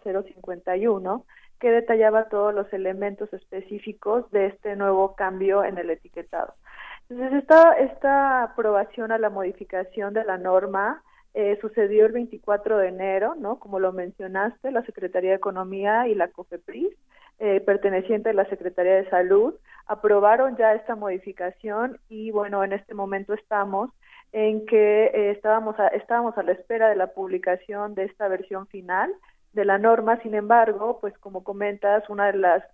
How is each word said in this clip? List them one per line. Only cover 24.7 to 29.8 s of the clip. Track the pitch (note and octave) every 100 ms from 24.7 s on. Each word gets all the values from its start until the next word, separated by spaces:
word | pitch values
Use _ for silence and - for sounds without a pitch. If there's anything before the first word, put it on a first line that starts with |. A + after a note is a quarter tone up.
| A3 G#3 G#3 A3
eh, | G#3 G3+
estábamos | G3+ G#3+ A3 A3 G#3+
a, | G3
estábamos | - - A#3 A#3 G#3+
a |
la | F3
espera | F3+ - A3+ A3
de | G3+
la | F#3
publicación | F#3+ F#3+ F#3 F#3 F3+ - G3+ G#3
de | G3+
esta | G3 - G3+
versión | F#3 F#3 F#3+ G3
final | G3 F3+ F#3 D4+ G4+ _ _ _
de | G#3 G3
la |
norma. | G3